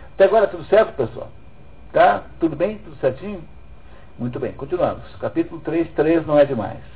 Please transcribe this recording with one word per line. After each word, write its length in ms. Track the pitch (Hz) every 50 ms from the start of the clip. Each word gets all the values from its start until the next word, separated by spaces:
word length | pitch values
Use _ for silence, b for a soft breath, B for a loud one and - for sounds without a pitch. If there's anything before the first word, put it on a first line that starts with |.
| b b b
Até 120 | - 190
agora 220 | 190 190 226 208 -
tudo 160 | - 170 147
certo, 300 | - - 214 214 - -
pessoal? 340 | - 123 113 - - - - - - - - - - - - - - - -
Tá? 320 | - 156 170 190 208 196 - - - -
Tudo 160 | - 165 147
bem? 220 | 143 170 202 214 202
Tudo 180 | - 165 151 -
certinho? 440 | - 135 127 131 - 202 208 175 156 - - - - - - b b b b b b b b -
Muito 220 | 117 123 123 -
bem, 120 | 127 113
continuamos. 520 | - - 139 135 - 180 156 117 92 - - - - -
Capítulo 400 | - - - 165 165 170 170 160
três 280 | - 160 156 170 165 160 -
três 300 | - 151 156 165 165 151
não 120 | 151 151 147
é 80 | 143
demais. 320 | 135 135 113 101 90 - - - - -